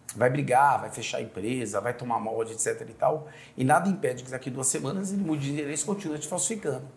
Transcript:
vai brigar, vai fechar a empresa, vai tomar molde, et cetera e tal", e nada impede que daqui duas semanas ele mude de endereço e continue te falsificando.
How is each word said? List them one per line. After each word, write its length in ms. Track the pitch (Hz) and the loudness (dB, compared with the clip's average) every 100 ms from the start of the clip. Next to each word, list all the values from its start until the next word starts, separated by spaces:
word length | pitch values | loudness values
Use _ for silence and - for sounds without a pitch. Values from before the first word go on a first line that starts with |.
| - - | -12 2
vai 140 | 123 | 4
brigar, 520 | 143 139 123 143 123 | 4 4 6 6 6
vai 80 | 107 | 0
fechar 300 | 120 113 127 | -6 -4 -4
a 20 | |
empresa, 580 | 110 92 107 131 110 104 | -6 -4 -2 -2 -2 -2
vai 140 | 113 | -2
tomar 260 | 123 123 113 | -4 -2 -2
molde, 340 | 107 113 113 | 0 -2 -2
et 60 | 113 | -2
cetera 300 | 117 113 117 | -2 -2 -6
e 40 | |
tal", 340 | - 139 151 - - - - | 0 2 2 -4 -16 -16 0
e 80 | |
nada 240 | 131 160 190 | 4 6 6
impede 360 | 180 127 123 | 2 0 -2
que 80 | 127 | -6
daqui 180 | 127 139 | -8 -6
duas 180 | 127 127 | -2 0
semanas 460 | 156 139 190 190 | 0 -2 -2 -2
ele 80 | 196 | -2
mude 200 | 170 156 139 | 0 0 0
de 60 | |
endereço 300 | 147 143 156 | -2 -4 -4
e 20 | - | -2
continue 320 | 202 165 151 | -2 -4 -6
te 80 | - | -4
falsificando. 560 | 180 - 220 156 131 135 | -2 -2 -2 -2 -4 -6